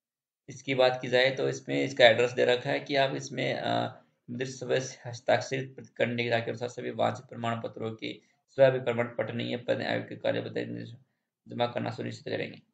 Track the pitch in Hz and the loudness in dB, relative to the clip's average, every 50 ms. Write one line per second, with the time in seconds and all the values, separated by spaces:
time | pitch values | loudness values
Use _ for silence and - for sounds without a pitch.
0 | _ _ _ _ _ _ _ _ _ - 127 - - 135 135 127 127 127 123 - | _ _ _ _ _ _ _ _ _ -18 -18 -10 -6 -2 2 4 4 4 4 2
1 | - 123 120 123 127 135 135 139 135 135 135 135 - - 139 143 139 135 - - | 0 2 4 4 4 4 2 0 0 -2 -2 -4 -4 -4 -2 -2 -2 0 6 8
2 | 127 117 110 117 120 123 - - 131 123 123 123 127 139 143 139 139 - 143 135 | 8 8 10 8 4 2 2 2 2 4 4 2 0 -2 -4 -4 -2 -2 0 2
3 | 135 135 143 135 135 - 131 135 135 135 123 123 120 120 117 117 117 117 - - | 2 2 0 -4 -8 -6 -6 -4 -2 -2 -2 -2 -2 0 0 0 -2 -2 -6 -10
4 | _ _ _ _ _ - 120 120 131 131 127 - 135 123 131 131 131 - - - | _ _ _ _ _ -10 -8 -6 -6 -6 -6 -6 -4 0 0 0 0 -2 -8 -14
5 | - 123 117 - - - 117 117 - - 135 135 135 131 - - - - _ - | -12 -12 -12 -6 0 2 2 2 2 0 -4 -4 -4 -6 -10 -16 -20 -12 _ -2
6 | 120 120 120 120 120 120 117 113 113 117 113 113 123 120 - 127 123 123 117 113 | -2 0 0 0 0 0 0 0 0 -2 -6 -6 -6 -8 -8 -8 -8 -6 -2 0
7 | 110 113 113 - - - - 120 117 117 117 117 117 117 - 117 113 113 113 - | 0 0 0 -2 -10 -14 -10 -6 -4 -4 -4 -4 -6 -8 -8 -6 -8 -6 -6 -8
8 | 120 120 - - _ _ _ _ _ _ _ 135 135 131 127 127 120 123 117 117 | -8 -10 -10 -12 _ _ _ _ _ _ _ 6 6 6 6 4 0 0 0 0
9 | 120 120 - - 113 113 117 117 120 120 123 120 - - 117 117 - 110 - - | 0 -2 -2 -4 -4 -4 -4 -6 -4 -4 -6 -4 -2 -2 -2 0 0 -2 -2 -4
10 | - - 117 117 117 - 57 - 117 113 113 120 120 117 120 117 113 117 117 - | -4 -8 -10 -6 -2 -2 -2 -2 -4 -6 -6 -6 -6 -6 -8 -10 -12 -14 -16 -18
11 | _ _ _ _ _ _ _ _ _ 117 117 117 120 117 120 120 117 113 113 - | _ _ _ _ _ _ _ _ _ -10 -4 -2 -2 -2 -2 -4 -6 -6 -6 -6
12 | 117 117 113 - - 110 110 107 - - - - - _ | -8 -8 -10 -10 -8 -6 -6 -6 -6 -8 -10 -14 -20 _